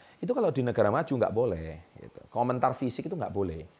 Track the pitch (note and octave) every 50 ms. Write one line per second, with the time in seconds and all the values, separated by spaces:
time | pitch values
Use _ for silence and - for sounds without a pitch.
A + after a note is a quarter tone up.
0 | - - - - - F#3 B3 C#4 G#3+ E3 B2 C3+ B2 A#2+ A2 A#2 G#2+ G2+ A2+ D3+
1 | D#3+ - C#3 A#2+ G#2 F#2 G2 A2+ B2+ A#2 F2 D#2+ D#2+ D#2+ E2 E2+ - - - -
2 | - - - - - - - A2+ B2 B2 B2 B2 C3+ B2+ B2 - C3+ B2 - -
3 | - D#3+ - D#3 G#2+ - F#2 G2+ G2 F2 D#2+ D#2+ D#2 - _ _